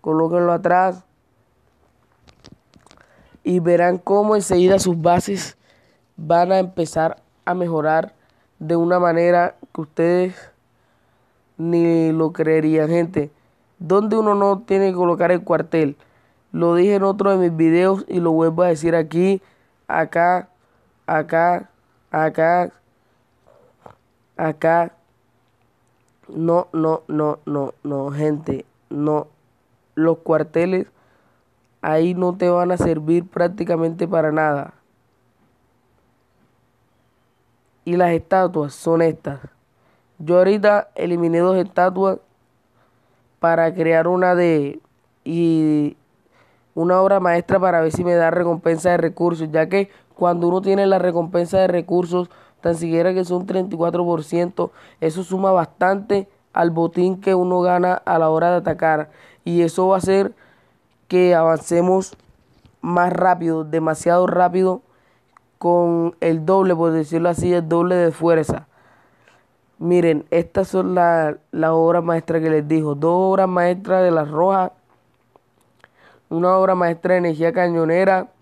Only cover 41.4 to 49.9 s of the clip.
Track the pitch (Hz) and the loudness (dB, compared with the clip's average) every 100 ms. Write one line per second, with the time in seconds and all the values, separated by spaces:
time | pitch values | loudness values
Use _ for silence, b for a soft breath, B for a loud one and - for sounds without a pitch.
41.4 | 175 185 180 - 180 180 190 190 _ _ | 2 0 -2 0 0 0 -2 -2 _ _
42.4 | _ _ _ _ _ _ _ _ _ _ | _ _ _ _ _ _ _ _ _ _
43.4 | 170 165 165 180 165 165 165 180 180 180 | 0 2 0 0 0 2 2 2 2 2
44.4 | 175 160 143 - _ _ _ _ - 165 | 2 2 -2 -8 _ _ _ _ -8 -2
45.4 | 170 160 156 151 147 - _ _ _ b | 0 2 2 0 -2 -6 _ _ _ b
46.4 | b b b - 170 185 190 196 180 170 | b b b -4 0 2 4 2 2 0
47.4 | 175 190 185 170 160 156 175 175 165 175 | 0 0 2 2 0 -2 0 2 2 2
48.4 | 170 165 175 160 180 175 165 165 175 170 | 0 0 -2 0 0 0 0 0 -2 -2
49.4 | 160 151 160 190 196 | -4 -2 0 0 -4